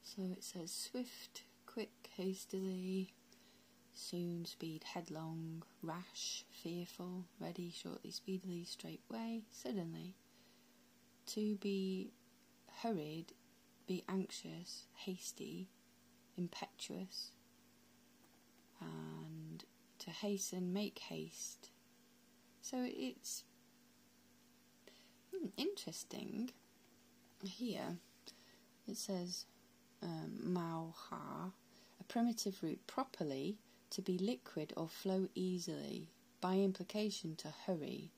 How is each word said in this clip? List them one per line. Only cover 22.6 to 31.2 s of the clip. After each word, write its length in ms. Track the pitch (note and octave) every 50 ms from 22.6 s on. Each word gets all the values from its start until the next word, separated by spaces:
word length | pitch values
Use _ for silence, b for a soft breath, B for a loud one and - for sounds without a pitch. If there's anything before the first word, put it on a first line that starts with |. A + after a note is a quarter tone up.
So 240 | - - - B3+ B3+
it's, 600 | B3 - - - B3+ - - - - - - - - - - - - - - - - - - - - - - - - - - - - - - - - - - B B B B B B B B B -
hmm, 140 | - F#4+ D#4+ F#3+ -
interesting. 960 | - C4 F#4 G4+ F#4+ - - D#3+ - - - - - - - - - A#3 B3+ - - - - - - - - - - - - - - - - - - -
Here 540 | F#3+ F#3 - B3 A#3 F3+ - C#3 - F3 E3+ - B B B B B B B B B B B B B B B - -
it 80 | G3+
says, 500 | - - - G3 F3+ F3 F3+ F3 - - - - - - - - - - - - -
um, 380 | - F3 E3 D#3+ D#3 D#3 - -
"Mau 540 | - E3+ F3+ F3+ E3+ E3 E3 E3 E3 E3 E3
ha," 540 | - - - E3+ E3